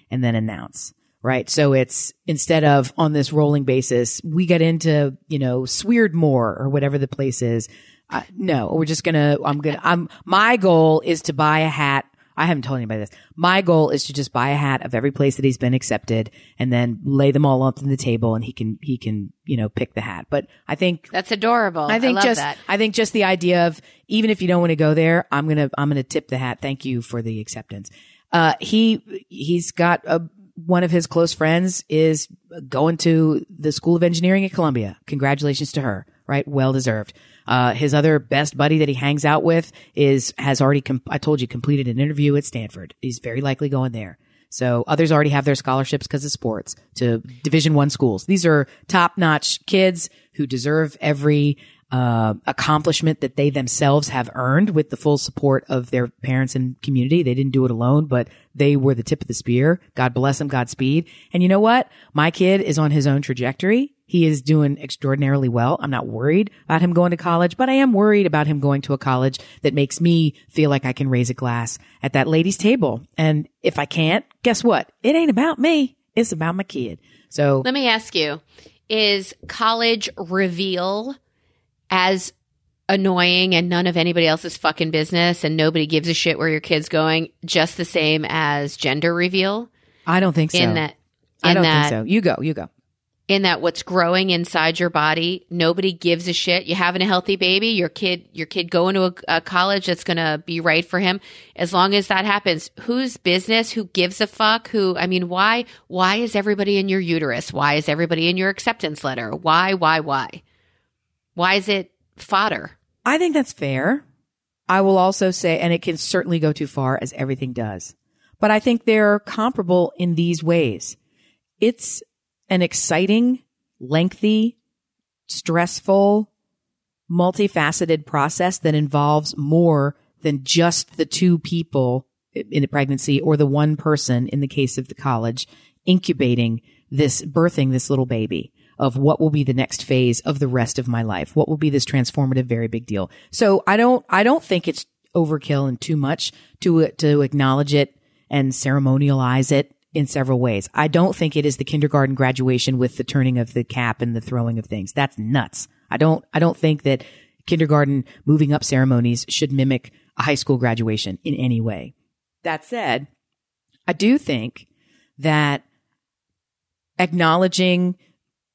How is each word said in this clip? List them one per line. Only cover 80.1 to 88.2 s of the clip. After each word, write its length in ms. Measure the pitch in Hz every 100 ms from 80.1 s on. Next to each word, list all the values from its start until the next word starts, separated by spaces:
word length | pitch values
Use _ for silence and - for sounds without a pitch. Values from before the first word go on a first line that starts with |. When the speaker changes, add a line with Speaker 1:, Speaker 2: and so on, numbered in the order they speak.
| -
Speaker 2:
reveal 1000 | 170 185 190 170 190 180 185 208 240 269 _ _ _ _ _ _ _
as 420 | 185 185 190 - - _ _ _ _ -
annoying 640 | 196 190 180 180 180 185
and 140 | 170 175
none 180 | 175 180
of 100 | 170
anybody 300 | 170 170 165
else's 300 | 160 170 -
fucking 360 | 160 156 160
business 500 | 156 156 175 170 175
and 140 | 156 160
nobody 300 | 156 160 151
gives 220 | 156 165
a 60 |
shit 240 | 160 170 151
where 100 | 160
your 120 | 156
kid's 280 | - 156 156
going, 420 | 160 160 160 165 _
just 320 | 170 175 165 -
the 80 |
same 400 | 170 175 156 156